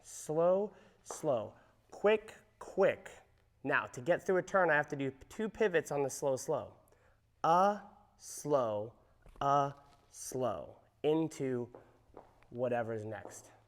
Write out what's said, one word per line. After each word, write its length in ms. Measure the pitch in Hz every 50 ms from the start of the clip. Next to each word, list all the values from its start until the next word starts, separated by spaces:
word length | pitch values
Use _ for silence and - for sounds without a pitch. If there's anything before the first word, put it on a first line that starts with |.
| _
Slow, 680 | - - - - - 151 160 165 175 185 190 202 208 - - - - _ _ _
slow. 500 | - - - - 156 135 117 104 98 - - - _ _ _ _ _
Quick, 440 | - - - 208 220 214 214 - - - _ _ _ _
quick. 500 | - - - - 196 170 117 - - - - - - _ _ _ _ _ _ _ _
Now, 220 | 135 147 127 101 104 -
to 80 | -
get 240 | 123 131 170 151 -
through 120 | - 190
a 40 | 180 165
turn, 260 | - - 196 185 165
I 60 | 156
have 120 | 147 147 -
to 60 | -
do 160 | 139 139 135 135 - - _
two 200 | - - 214 220
pivots 420 | - - 226 214 175 165 147 -
on 120 | 151 143 139
the 60 | 135
slow, 260 | - - - 143 131
slow. 320 | 123 - - 156 127 98 90 - - _ _ _ _ _ _ _ _ _ _ _ _ _
A, 360 | 156 170 175 190 202 208 208 - - - - - _ _ _
slow, 760 | - - - - - 147 147 139 123 113 107 104 104 117 - _ _ _ _ _ _ - - -
a, 320 | - 139 139 143 139 143 139 - - - - _ _ _
slow. 580 | _ - - - - 131 127 120 101 82 64 - - - _ _ _ _ _
Into 640 | 147 156 160 160 156 156 - 139 131 127 120 120 113 - - - _ _ _ _ _ _ - - _ _ _ _ _
whatever's 560 | - 120 123 123 120 120 120 110 113 110 107
next. 420 | 110 110 101 - - - - - - - _ _